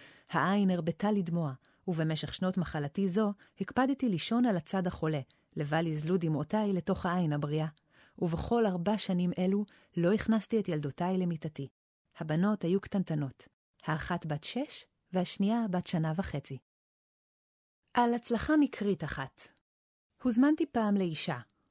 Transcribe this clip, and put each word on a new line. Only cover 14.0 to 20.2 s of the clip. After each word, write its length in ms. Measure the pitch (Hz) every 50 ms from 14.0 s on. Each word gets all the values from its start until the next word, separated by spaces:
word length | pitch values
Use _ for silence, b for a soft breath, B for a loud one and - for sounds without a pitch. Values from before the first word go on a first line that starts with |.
| - - 175 175 -
בת 180 | 156 151 143 -
שש 420 | - - 240 294 - - - - _ _ _ _ _ -
והשנייה 560 | 185 180 - - - 196 202 226 240 226 208
בת 160 | 180 180 -
שנה 260 | - - 165 160 160 156
וחצי. 420 | 180 190 - - 143 - - 135 131 _ _ _ _ _ _ _ _ _ _ _ _ _ _ _ _ _ _ _ _ _ _ _ _ _ _ -
על 200 | 240 240 240 240
הצלחה 420 | 240 - - 233 220 - - -
מקרית 480 | 302 285 - - - 202 202 190 - 165
אחת. 360 | 143 - - 135 135 _ - - - _ _ _ _ _ _ _ _ _ _ _ _ _ _